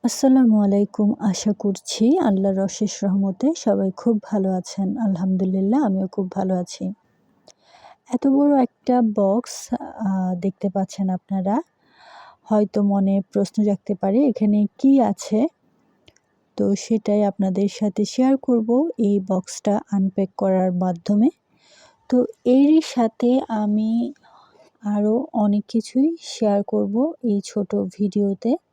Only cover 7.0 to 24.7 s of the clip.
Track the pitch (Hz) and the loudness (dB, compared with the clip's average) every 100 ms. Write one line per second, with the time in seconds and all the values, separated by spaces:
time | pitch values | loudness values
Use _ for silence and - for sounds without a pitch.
7 | _ _ _ _ _ _ _ _ - - | _ _ _ _ _ _ _ _ -20 -20
8 | _ 247 277 269 285 277 247 _ - 247 | _ -2 2 2 4 2 0 _ 0 2
9 | 226 208 196 214 - - - - - - | 2 2 2 0 -4 -16 -8 -8 -8 -6
10 | 208 190 185 180 190 - 202 190 190 - | -4 -2 -2 -2 -4 -4 -4 -4 -4 -4
11 | 190 185 _ 196 185 233 - _ _ _ | -4 -4 _ -4 -2 -2 -4 _ _ _
12 | - - - _ - 214 208 208 202 196 | -20 -20 -20 _ 0 0 2 0 0 2
13 | 190 196 - 202 196 - 208 196 - 196 | 2 0 -2 -2 -2 0 0 -2 -4 -4
14 | 196 220 285 - 214 208 208 - 269 277 | 0 2 0 0 0 2 0 0 4 4
15 | 214 196 - 214 302 _ _ _ _ _ | 2 -2 -2 0 -2 _ _ _ _ _
16 | _ _ _ _ _ - 202 202 - 220 | _ _ _ _ _ -4 -2 -2 -2 -2
17 | 214 208 202 - 190 185 202 - 214 202 | 0 0 0 0 -2 0 -2 -2 -4 -2
18 | 208 - 262 269 - 240 220 247 330 - | -4 0 2 2 0 0 2 0 0 0
19 | 202 202 190 185 - - - 202 - 196 | 0 0 0 -4 -4 -6 -2 -2 -2 -2
20 | 190 196 190 - 196 185 185 180 185 170 | 0 -2 -6 -2 0 2 0 0 -2 -4
21 | - 208 262 _ _ _ _ - - _ | -2 2 2 _ _ _ _ -20 -20 _
22 | _ 247 247 - - 262 285 311 - 247 | _ 0 0 -4 2 4 6 4 2 -2
23 | 226 _ 240 254 - 220 208 208 220 233 | -2 _ 0 2 0 -4 0 0 0 -2
24 | 240 - _ - _ _ _ | -4 -8 _ -20 _ _ _